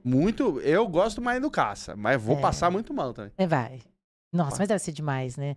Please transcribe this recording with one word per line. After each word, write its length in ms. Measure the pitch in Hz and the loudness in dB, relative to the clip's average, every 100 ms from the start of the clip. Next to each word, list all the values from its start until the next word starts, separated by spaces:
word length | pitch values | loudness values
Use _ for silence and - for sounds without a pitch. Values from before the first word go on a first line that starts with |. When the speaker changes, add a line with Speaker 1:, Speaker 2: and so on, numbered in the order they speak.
Speaker 1:
Muito, 560 | 123 131 185 226 226 135 | 2 4 4 2 0 0
eu 240 | 135 170 226 | 2 2 4
gosto 340 | 170 214 214 | 2 2 0
mais 200 | 240 254 | -2 0
do 80 | 277 | -2
caça, 460 | - 117 101 - 98 | 0 -2 -2 -10 -4
mas 260 | 104 131 | 0 2
vou 160 | 110 143 | 2 2
Speaker 2:
É. 40 | |
Speaker 1:
passar 280 | 180 143 170 | 2 2 0
muito 240 | 190 226 | 0 -4
mal 200 | 285 135 | -6 -6
também. 180 | 113 104 - | -6 -10 -2
Speaker 2:
É, 100 | 185 | 2
vai. 320 | 156 117 131 - _ _ _ - | 2 0 -10 -20 _ _ _ -6
Nossa, 180 | 175 147 | -2 0
Speaker 1:
Vai. 80 | 135 | 0
Speaker 2:
mas 80 | 196 | 0
deve 120 | 202 | 0
ser 120 | - | -2
demais, 460 | 147 151 131 131 127 | -6 -4 -2 -4 -6
né? 180 | 139 | -6